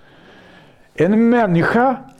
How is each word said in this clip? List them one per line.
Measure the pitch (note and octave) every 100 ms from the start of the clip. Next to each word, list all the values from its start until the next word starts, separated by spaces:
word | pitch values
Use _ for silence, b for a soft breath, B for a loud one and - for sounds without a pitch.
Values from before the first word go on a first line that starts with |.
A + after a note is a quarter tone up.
| B B B B B B B B B
En | - E3+ G#3+ A#3
människa | A#3+ G#3 E3+ - A#3 C4 B3+ -